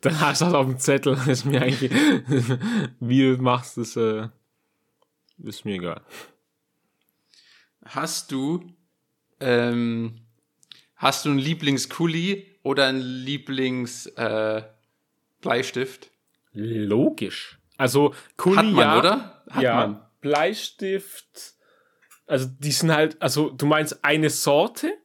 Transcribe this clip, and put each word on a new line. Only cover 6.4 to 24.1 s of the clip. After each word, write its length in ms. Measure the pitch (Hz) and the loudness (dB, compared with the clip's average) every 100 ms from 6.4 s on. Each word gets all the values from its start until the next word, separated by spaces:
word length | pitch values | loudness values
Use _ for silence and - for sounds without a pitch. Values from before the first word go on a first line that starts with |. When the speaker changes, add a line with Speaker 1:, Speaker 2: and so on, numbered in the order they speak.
| _ _ _ _ _ _ _ _ _ _ _ _ _ _ | _ _ _ _ _ _ _ _ _ _ _ _ _ _
Speaker 2:
Hast 480 | - 135 160 - - | -12 -8 -6 -6 -6
du, 340 | 135 139 175 - - _ _ _ _ _ _ | -4 -2 -4 -6 -20 _ _ _ _ _ _
ähm, 800 | 127 120 120 120 117 113 113 113 _ _ _ _ _ - _ _ | 0 2 2 0 -2 -4 -6 -10 _ _ _ _ _ -20 _ _
hast 280 | 143 139 | -2 0
du 60 | 151 | 0
einen 80 | 139 | 0
Lieblingskuli 1200 | 139 165 147 135 - - 170 165 175 196 - _ | 0 -2 0 -2 -4 -2 -2 0 -2 -4 -6 _
oder 240 | 135 135 135 | -2 2 2
einen 140 | 131 | 0
Lieblings-, 1040 | 127 127 131 143 143 135 131 127 120 - - - | -6 -8 -6 -8 -6 -4 -2 -2 -6 -10 -16 -6
äh, 460 | 113 110 110 110 110 _ _ _ _ _ _ _ | -4 -2 -2 -4 -8 _ _ _ _ _ _ _
Bleistift? 680 | - 123 - 123 131 - - _ _ _ _ | -2 -2 -2 -4 -6 -8 -20 _ _ _ _
Speaker 1:
Logisch. 1040 | - 110 113 104 107 185 311 98 - - - _ _ | -10 -6 -4 0 2 2 0 -8 -10 -16 -20 _ _
Also, 380 | 127 127 147 - - - | 2 4 2 0 -20 -2
Kuli, 200 | 180 196 | 2 4
Speaker 2:
Hat 80 | 220 | 4
man, 100 | 202 | 4
Speaker 1:
ja. 140 | 147 165 | 6 6
Speaker 2:
oder? 440 | 170 220 214 - - | 4 2 -2 -18 -8
Hat 120 | - | 0
Speaker 1:
Ja. 120 | 127 117 | 2 2
Speaker 2:
man. 240 | 110 104 _ _ | 0 -4 _ _
Speaker 1:
Bleistift. 1300 | 143 147 165 208 - _ 196 190 - - - - - _ _ _ _ _ _ - - | -2 2 2 -2 -10 _ -4 -4 -6 -20 -20 -20 -20 _ _ _ _ _ _ -20 -4
Also, 200 | 139 131 131 | -2 -2 -6
die 140 | 147 | -4
sind 200 | 143 165 | 0 2
halt, 280 | 151 156 156 | 4 2 0
also, 280 | 147 147 151 | -2 0 -2
du 160 | 131 147 | 0 2
meinst 380 | 151 151 - | 2 0 -2
eine 260 | 143 | 0